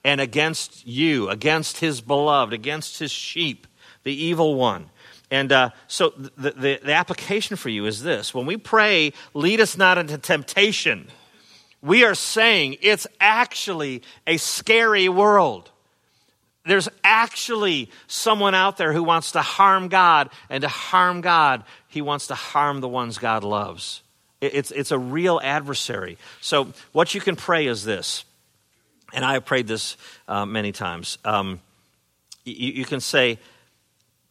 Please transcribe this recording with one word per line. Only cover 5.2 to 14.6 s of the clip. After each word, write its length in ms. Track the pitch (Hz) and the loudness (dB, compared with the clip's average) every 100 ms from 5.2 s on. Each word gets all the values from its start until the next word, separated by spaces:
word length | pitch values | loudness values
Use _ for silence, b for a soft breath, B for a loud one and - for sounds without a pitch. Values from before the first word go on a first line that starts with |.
| _ | _
And, 200 | 135 139 | -2 4
uh, 180 | 135 123 b b | 4 4 b b
so 220 | - 165 | -2 0
the, 420 | 139 135 - 139 | -2 -14 -6 -6
the, 280 | 127 139 135 | -2 -2 -2
the 100 | 135 | 0
application 600 | 156 175 180 - 202 - 196 | 0 0 -6 -6 -4 -4 -8
for 140 | 127 | -6
you 180 | 107 104 | -4 -4
is 160 | 107 | -4
this. 320 | 156 120 - 127 | -4 -4 -4 -6
When 100 | 135 | -6
we 120 | 220 | -8
pray, 560 | - 220 214 185 151 B B | 0 2 4 4 0 B B
"Lead 280 | 147 170 226 | -2 2 4
us 160 | 214 165 | 2 4
not 200 | 190 180 | 4 4
into 220 | 156 147 | 0 -6
temptation," 880 | - 156 135 - 208 - 160 101 - b b b b b b b | -2 -2 0 2 2 2 -2 -4 -8 b b b b b b b
we 220 | 143 226 | 2 6
are 100 | 233 | 6
saying 640 | 180 - 220 226 202 139 143 | 4 -2 2 4 2 0 0
it's 260 | 196 208 - - | 0 0 -4 0
actually 840 | 202 220 240 - - 170 147 123 B B - | 2 4 0 -4 -6 -4 -6 -8 B B -2
a 100 | 165 | -2
scary 720 | - - | -2 -4